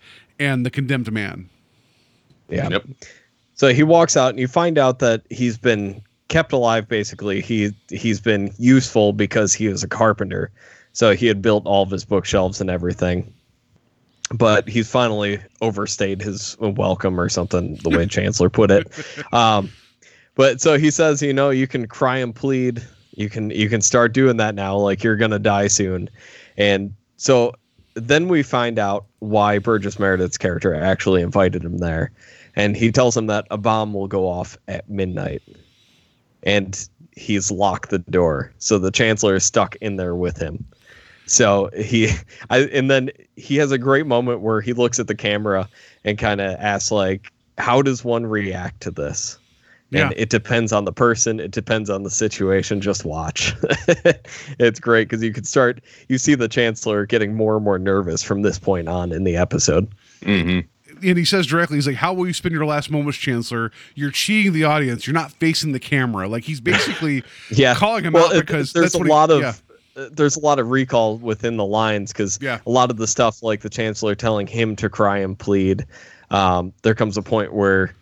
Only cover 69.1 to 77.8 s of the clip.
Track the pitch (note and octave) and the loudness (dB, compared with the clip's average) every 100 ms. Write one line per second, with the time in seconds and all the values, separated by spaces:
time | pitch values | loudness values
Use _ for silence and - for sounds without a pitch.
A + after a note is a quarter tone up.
69.1 | D3+ D#3+ D3+ C3 G#2+ _ _ _ C3+ C3+ | 6 6 4 2 -6 _ _ _ -14 -10
70.1 | D#3+ D3 D#3 D3 C#3 A#2 C3 B2+ A#2+ A2 | 0 0 2 2 2 2 0 2 2 2
71.1 | A2+ A#2 G#2 A#2+ A2+ G2 G#2+ A2 G#2 F#2+ | -2 -6 -4 -4 -2 -2 0 0 -2 -4
72.1 | - G2+ - C3+ A#2 - B2+ B2 A2 A2 | -4 -4 -4 -6 -6 0 2 2 0 -4
73.1 | - A#2 - A2+ G#2 G#2+ - A2 G#2 A2 | 0 0 0 -4 -4 -6 -6 -4 -2 -4
74.1 | G2+ A#2 G#2+ F#2+ A#2 A2 G2+ G#2+ - G#2 | -2 -2 -2 -4 -2 -2 -2 -4 0 0
75.1 | G2 F#2+ G2+ - G2+ F#2+ F#2+ C2+ - - | 0 -4 -6 0 2 2 0 -4 -16 -20
76.1 | - _ G2 F#2+ F2+ F2+ - A2 A2 A2 | -20 _ 0 2 0 -4 -2 0 0 -2
77.1 | G#2 G2 A2+ G2 G#2 G2 F#2+ | -4 -2 -2 -2 0 2 4